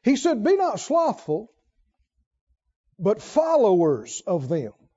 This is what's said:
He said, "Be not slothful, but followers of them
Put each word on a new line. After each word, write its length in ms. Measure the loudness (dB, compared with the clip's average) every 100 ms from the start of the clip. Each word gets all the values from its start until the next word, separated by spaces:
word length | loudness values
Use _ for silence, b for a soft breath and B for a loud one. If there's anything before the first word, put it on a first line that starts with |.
He 140 | 2
said, 280 | 2 0 0
"Be 120 | 2
not 240 | 2 0 -4
slothful, 720 | -2 0 0 -4 -6 -6 -6 _ _ _ _ _ _ _ _ _ _ _ _ _ _ _
but 240 | -2 -2
followers 1000 | -2 -2 2 2 4 4 2 0 -6 -12
of 220 | -6 -4 -4
them 240 | -6 -6 _ _